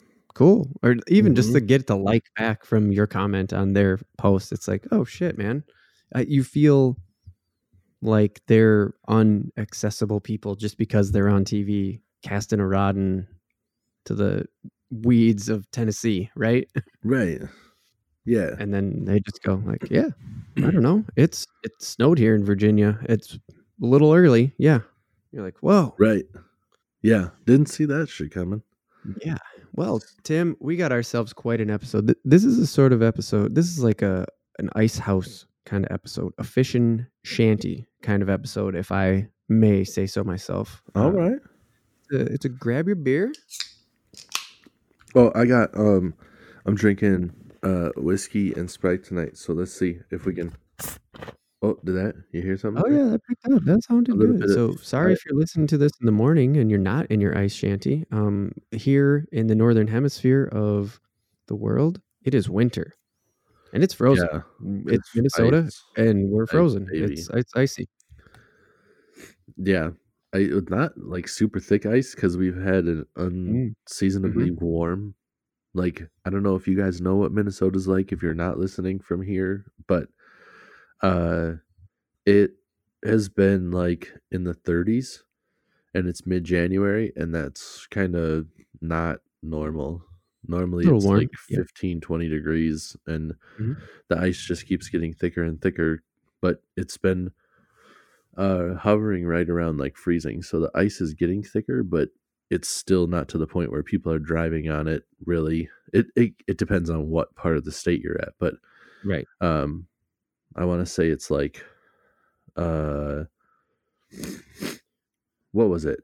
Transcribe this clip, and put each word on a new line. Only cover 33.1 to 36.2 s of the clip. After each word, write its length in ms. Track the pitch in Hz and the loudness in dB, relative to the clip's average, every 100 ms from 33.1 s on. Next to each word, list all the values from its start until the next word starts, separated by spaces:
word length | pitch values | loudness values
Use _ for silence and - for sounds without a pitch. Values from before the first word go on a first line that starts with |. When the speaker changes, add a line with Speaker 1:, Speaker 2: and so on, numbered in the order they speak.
| - 107 107 104 123 | 0 -2 0 0 0
Speaker 1:
This 120 | 175 | 0
is 140 | 165 | 0
like 200 | 120 104 | 0 2
a, 240 | 101 92 92 _ _ - | 0 -2 -6 _ _ -10
an 100 | 101 - | -6 0
ice 220 | 110 - | 0 0
house 480 | - 95 90 - _ _ - | -2 -2 -2 -14 _ _ -6
kind 200 | 101 90 | -4 -4
of 60 | |
episode, 400 | - - - | -6 -8 -8